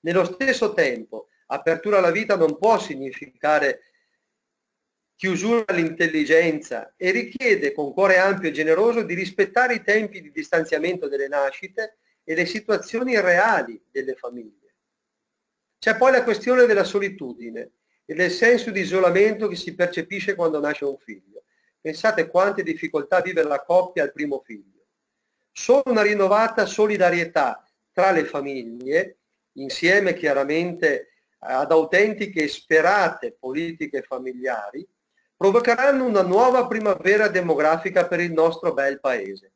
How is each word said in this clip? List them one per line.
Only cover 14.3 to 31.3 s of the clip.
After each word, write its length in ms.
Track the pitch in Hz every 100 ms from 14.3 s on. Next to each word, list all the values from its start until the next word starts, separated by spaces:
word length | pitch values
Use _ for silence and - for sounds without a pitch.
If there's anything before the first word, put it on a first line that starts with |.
| 123 107 101 _ _ _ _ _ _ _ _ _ _ _ _
C'è 160 | 214 208
poi 160 | 262
la 120 | 262
questione 420 | 233 214 247 254 240
della 180 | 196
solitudine 880 | 190 202 196 196 131 117 117 113 117 _ _ _
e 100 | -
del 180 | 156 180
senso 400 | 175 226 240 233
di 100 | 196
isolamento 680 | 185 185 185 175 214 208 214
che 80 | 175
si 180 | - 151
percepisce 600 | 175 175 160 196 202 180
quando 240 | 170 151
nasce 240 | 147 147
un 140 | 143 139
figlio. 460 | - 98 95 104 _ _ _ _
Pensate 480 | 156 156 220 214 156
quante 360 | 175 202 196
difficoltà 580 | 165 160 165 151 143 185
vive 220 | 180 170
la 200 | 151 139
coppia 400 | - 180 180 175
al 80 | 143
primo 300 | - 147 135
figlio. 440 | _ 104 98 92 _ _ _ _ _ _ _
Solo 320 | - - 269 262
una 160 | 220
rinnovata 640 | 208 208 190 208 226 220 196
solidarietà 1000 | - 214 202 180 170 170 165 131 - _ _ _
tra 180 | - 190
le 140 | 170 -
famiglie, 920 | 147 139 135 117 117 131 156 190 _ _ _ _
insieme 640 | - 135 - 170 196 190 156
chiaramente 960 | 151 135 139 156 175 170 160 139 - _ _